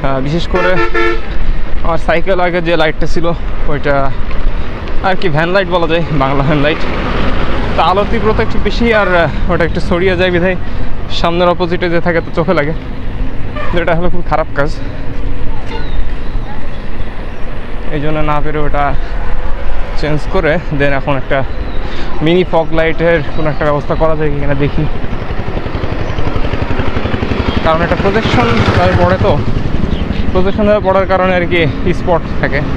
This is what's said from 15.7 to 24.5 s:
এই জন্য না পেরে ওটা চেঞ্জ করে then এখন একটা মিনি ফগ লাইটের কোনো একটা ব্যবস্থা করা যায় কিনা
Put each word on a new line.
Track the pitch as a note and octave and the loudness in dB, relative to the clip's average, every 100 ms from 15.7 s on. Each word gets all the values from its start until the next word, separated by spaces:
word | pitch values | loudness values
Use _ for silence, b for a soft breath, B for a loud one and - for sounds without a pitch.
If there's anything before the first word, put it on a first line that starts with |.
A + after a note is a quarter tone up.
| - - - - - - - - - - - - - - - - - - - - - - D3+ | -2 0 4 4 2 0 -2 -2 0 0 0 -2 0 0 -2 -6 -2 -2 -2 -2 -2 0 0
এই | |
জন্য | D3 D3+ D3+ | 2 2 2
না | D3 | 2
পেরে | D3+ D3 D3+ | 2 2 2
ওটা | D3 C#3+ C#3 - - - - - - - - - - | 2 2 2 0 0 4 4 4 2 4 4 4 2
চেঞ্জ | D3 D3 - | 0 0 0
করে | D#3+ D#3+ D#3 - D3 | 0 0 0 -2 -2
then | C#3+ C#3 | 0 0
এখন | C3 C3+ | 0 -2
একটা | B2+ C#3+ C3 - - - B B B - D#3 | 0 -2 -2 -4 -2 -2 B B B 2 2
মিনি | F3 F3+ | 2 2
ফগ | E3+ D#3+ D#3+ | 0 0 0
লাইটের | E3 D#3 E3 E3+ C3+ F#3 | 0 0 0 0 0 0
কোনো | D#3 | 0
একটা | C#3 D#3 | 0 -2
ব্যবস্থা | D3 C#3 E3 | -2 -2 -2
করা | D#3+ D#3 | 0 0
যায় | D3+ | 0
কিনা | C#3+ C#3+ | 0 0